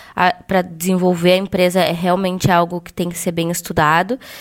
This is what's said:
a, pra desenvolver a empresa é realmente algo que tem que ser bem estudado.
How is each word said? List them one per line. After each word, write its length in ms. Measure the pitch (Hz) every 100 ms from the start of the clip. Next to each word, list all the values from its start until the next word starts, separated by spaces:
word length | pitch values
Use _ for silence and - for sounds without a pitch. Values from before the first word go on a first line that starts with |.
| - -
a, 160 | 180
pra 300 | - - 190
desenvolver 720 | 180 160 180 185 180 175 175
a 40 | 185
empresa 440 | 196 180 180 185
é 100 | 165
realmente 580 | 170 180 185 185 180 -
algo 300 | 175 175 175
que 140 | 170
tem 160 | - 175
que 80 | 175
ser 160 | 190
bem 180 | 170 165
estudado. 680 | 175 - 170 151 160 190 254 - -